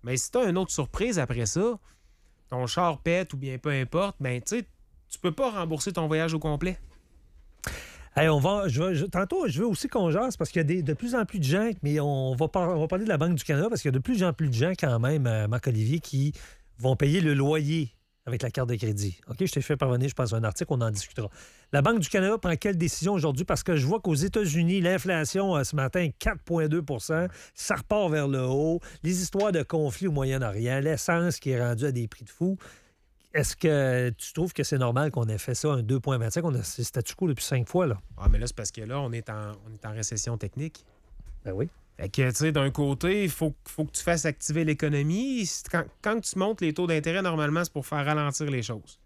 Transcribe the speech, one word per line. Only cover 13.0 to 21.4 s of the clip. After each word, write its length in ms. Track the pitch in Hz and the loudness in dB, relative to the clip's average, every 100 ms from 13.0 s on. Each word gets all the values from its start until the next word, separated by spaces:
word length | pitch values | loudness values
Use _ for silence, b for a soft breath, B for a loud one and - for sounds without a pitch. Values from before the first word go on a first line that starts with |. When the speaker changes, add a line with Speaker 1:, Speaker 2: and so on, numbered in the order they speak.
Speaker 2:
de 60 | 220 | 2
la 80 | 165 | 2
Banque 180 | 165 165 | 4 2
du 80 | |
Canada 240 | - 143 202 | 2 2 2
parce 140 | 226 | 0
qu'il 100 | 147 | 0
y 20 | |
a 40 | 131 | 0
de 40 | |
plus 220 | 131 247 | 2 2
en 80 | 180 | 2
plus 160 | 151 151 | 2 0
de 60 | |
gens 180 | 117 160 | 2 2
quand 280 | 185 151 117 | 2 2 2
même, 280 | 123 151 123 | 2 2 2
euh, 220 | 110 107 | 2 0
Marc-Olivier, 500 | 123 139 110 110 160 | 0 0 2 2 0
qui 320 | - 135 139 B B B B - | 0 0 0 B B B B -2
vont 180 | 123 131 | 0 4
payer 240 | 143 160 | 4 4
le 140 | 160 | 4
loyer 600 | 143 139 156 147 160 139 _ _ _ - | 4 4 2 2 0 -2 _ _ _ -6
avec 180 | 117 | -4
la 80 | 123 | -2
carte 180 | 131 123 | -2 -2
de 60 | 120 | 0
crédit. 440 | 113 104 101 87 - | 0 0 -2 -4 -12
Ok, 100 | - | -2
je 80 | 185 | 0
t'ai 100 | - | 0
fait 140 | - 147 | 0 0
parvenir, 320 | 135 123 135 | 2 2 0
je 60 | |
pense, 200 | - 123 | 0 0
un 100 | 113 | 2
article, 280 | 113 101 170 | 0 -2 -2
on 100 | 139 | 0
en 100 | 113 | 0
discutera. 380 | 104 - - 104 B | -2 -6 -8 -8 B